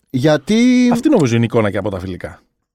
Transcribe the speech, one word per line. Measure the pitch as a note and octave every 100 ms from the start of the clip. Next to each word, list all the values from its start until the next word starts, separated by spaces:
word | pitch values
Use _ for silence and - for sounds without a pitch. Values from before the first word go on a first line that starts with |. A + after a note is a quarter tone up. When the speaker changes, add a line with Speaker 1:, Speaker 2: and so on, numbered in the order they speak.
| _
Speaker 1:
Γιατί | C3 D3 D3+ - A3 B3 B3 B3
Speaker 2:
Αυτή | A#3 D4
νομίζω | C4 C3+ A#2
είναι |
η | A#2
εικόνα | A#2 G#2+
και | G2
από | G2+
τα | F#2+
φιλικά. | F#2 F2+ - - _ _ _